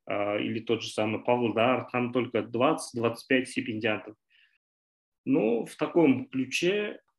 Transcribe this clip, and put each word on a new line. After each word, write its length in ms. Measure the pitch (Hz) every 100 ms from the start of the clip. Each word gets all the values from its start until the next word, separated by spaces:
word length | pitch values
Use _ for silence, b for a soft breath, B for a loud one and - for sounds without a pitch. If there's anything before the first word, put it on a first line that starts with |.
| -
а, 320 | 101 101 104
или 220 | 113 113
тот 220 | 113 113
же 60 | 113
самый 340 | - 110 107
Павлодар, 640 | - 123 120 107 120 123 117
там 220 | 123 120
только 300 | 123 117 110
двадцать, 560 | 104 117 135 - - 120
двадцать 280 | 113 - -
пять 220 | 131 131
стипендиантов. 640 | - 123 107 110 104 110 107 _ _ _ _ _ _ _ _ _ _ -
Ну, 400 | 143 208 233 -
в 80 | -
таком 520 | 151 175 151 120 -
ключе 720 | 131 127 - 175 208 208 - _